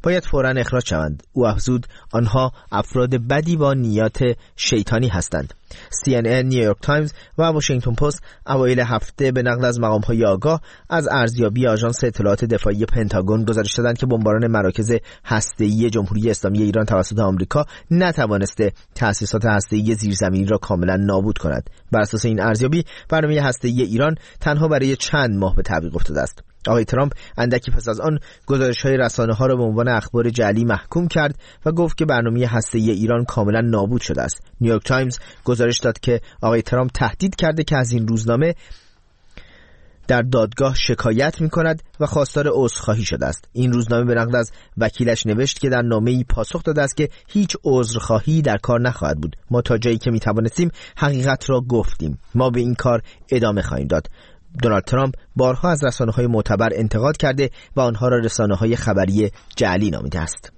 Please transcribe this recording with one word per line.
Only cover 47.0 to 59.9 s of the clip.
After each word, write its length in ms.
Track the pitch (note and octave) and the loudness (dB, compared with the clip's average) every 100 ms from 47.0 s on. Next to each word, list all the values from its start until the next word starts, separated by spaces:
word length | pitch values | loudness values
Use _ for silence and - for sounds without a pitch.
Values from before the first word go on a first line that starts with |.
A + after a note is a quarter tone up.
| D3+ - - | -4 -4 -4
هیچ 280 | G#3 G3 - | -2 0 -2
عذرخواهی 800 | D3 C3 A#2 A2+ - A2 B2+ D#3+ | 2 2 2 -4 0 0 2 2
در 160 | C#3+ G2+ | 2 0
کار 240 | - A#2+ | 0 0
نخواهد 400 | B2 A#2+ D2 D2+ | 0 -2 -4 -2
بود. 140 | D#2 - - | -6 -10 -2
«ما 100 | A#2+ | -2
تا 160 | A#2+ A#2 | 2 0
جایی 200 | A#2+ A2+ | 2 0
که 140 | - | 0
می‌توانستیم 600 | A2+ - G#2+ A2+ - F3 - - - | 0 0 0 0 0 -2 -2 -18 -2
حقیقت 520 | D3 C#3 C3 C3 - | -2 0 0 -2 0
را 120 | C3 | -2
گفتیم. 580 | B2 A#2+ F#2+ - D#2 C2+ - A2 | 0 0 0 -2 -4 -6 -4 0
ما 140 | C3 | 0
به 100 | A#2+ | 0
این 160 | A#2+ A#2+ | -2 0
کار 260 | B2+ A#2 - - - | 0 0 -2 -20 -2
ادامه 300 | C3 A2 G#2 | 0 2 0
خواهیم 260 | - C2 C#2 | -2 -4 -2
داد.» 200 | E2 - - - - - - | -2 -4 -16 -20 -20 -16 -2
دونالد 220 | A#2+ G#2 | 2 2
ترامپ 300 | - B2+ C3+ - - - | 0 0 0 -4 -8 0
بارها 340 | B2+ B2+ F3 | 0 2 0
از 140 | D#3 | 0
رسانه‌های 440 | C#3 - A2+ A2 B2 | -2 0 -2 0 0
معتبر 420 | A2+ - G2+ A2+ | 0 0 0 0
انتقاد 440 | F#2+ A2 A2 B2+ D3+ | 0 -2 0 0 0
کرده 320 | D3+ C3+ C3+ - - - | 0 0 -2 -4 -6 0
و 60 | |
آنها 260 | B2 A2 B2+ | 0 2 2
را 100 | B2 | 2
رسانه‌های 580 | A2+ - G#2+ F#2+ A2+ A#2 | 0 0 0 2 0 0
خبری 560 | A2+ G2 F#2+ G2+ G#2 - - - | 0 0 2 2 0 -4 -16 -2
جعلی 340 | A2 F#2 | 0 2
نامیده 300 | G#2 | 0